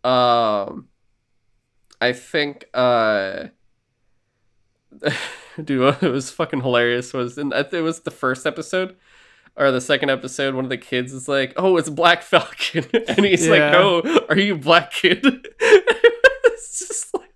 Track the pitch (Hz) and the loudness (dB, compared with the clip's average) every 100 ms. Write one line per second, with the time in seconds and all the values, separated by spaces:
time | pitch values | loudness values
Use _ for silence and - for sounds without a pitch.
0 | 127 127 123 120 113 104 98 - - _ | 0 2 2 2 2 -2 -4 -12 -18 _
1 | _ _ _ _ _ _ _ _ _ _ | _ _ _ _ _ _ _ _ _ _
2 | 123 123 - 160 147 139 - 123 123 123 | -4 -4 -6 -4 -4 -8 -10 -2 0 2
3 | 110 104 98 90 - _ _ _ _ _ | 2 0 -2 -8 -14 _ _ _ _ _
4 | _ _ _ _ _ _ _ _ _ 143 | _ _ _ _ _ _ _ _ _ -6
5 | - 135 - - - - 156 135 131 131 | -6 -6 -10 -16 -18 -16 -6 2 2 2
6 | 180 131 131 - 160 139 127 123 120 120 | 0 -2 -6 -8 -6 -4 0 0 2 0
7 | 123 131 120 127 143 - 160 175 160 160 | -4 -8 -8 -6 -6 -4 -4 -4 -4 -6
8 | - - 131 127 156 147 156 185 185 - | -10 -4 -4 -2 -4 -6 -6 -4 -4 -10
9 | _ _ _ _ _ - 139 127 123 139 | _ _ _ _ _ -2 0 0 -2 -2
10 | 143 131 131 - 139 131 131 127 - 127 | 0 -2 -4 -6 -4 -4 -6 -8 -6 -6
11 | 123 135 127 139 131 - 190 180 160 147 | -6 -10 -4 -2 -2 -2 2 2 0 0
12 | 170 175 - 170 - - - 165 - 226 | 2 2 2 0 0 -8 -6 -6 -2 -2
13 | 226 - 202 175 165 165 147 175 196 170 | 0 2 2 2 4 4 6 4 4 2
14 | 233 330 - 156 202 170 131 170 - - | 0 0 2 0 0 -2 4 2 2 -2
15 | 180 185 277 254 - _ - 415 - 453 | 0 2 2 0 -12 _ 6 6 6 4
16 | 466 466 523 539 466 453 - - 370 427 | 2 6 2 4 0 -2 -10 -12 -10 -10
17 | - - - | -8 -10 -10